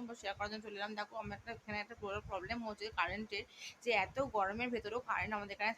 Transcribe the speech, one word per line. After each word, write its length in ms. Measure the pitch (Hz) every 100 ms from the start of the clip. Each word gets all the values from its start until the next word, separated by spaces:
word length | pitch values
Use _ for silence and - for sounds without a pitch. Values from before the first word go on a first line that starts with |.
| 240
বা 60 | 233
শেয়ার 140 | 196 196
করার 120 | 208
জন্য 100 | 214 214
চলে 120 | 202
এলাম। 120 | 208 214
দেখো, 140 | 208 226
আমার 140 | 208 202
একটা, 140 | - 220
এখানে 180 | - 208
একটা 120 | 208 233
বড় 160 | 202 208 -
প্রবলেম 280 | 196 185 240 226
হচ্ছে 200 | 208 220 196
কারেন্টের, 440 | 175 202 214 208 - - - -
যে 60 | 240 214
এত 140 | 190 - 269 220
গরমের 340 | 190 214 247
ভেতরেও 280 | 233 208 233 247
কারেন্ট 220 | 180 190 214
আমাদের 160 | 202 196
এখানে 180 | 208